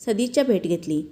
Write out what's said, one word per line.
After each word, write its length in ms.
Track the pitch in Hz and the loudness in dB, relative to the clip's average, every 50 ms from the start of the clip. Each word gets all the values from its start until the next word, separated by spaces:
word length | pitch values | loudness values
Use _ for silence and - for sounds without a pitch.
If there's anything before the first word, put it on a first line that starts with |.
| - | -4
सदिच्छा 360 | 240 226 202 247 247 - 294 | -2 0 0 0 0 2 2
भेट 200 | 269 247 214 180 | 2 4 2 2
घेतली. 400 | - 165 170 165 - 151 156 151 156 - | 2 0 -2 -2 -2 -2 -2 -2 -4 -6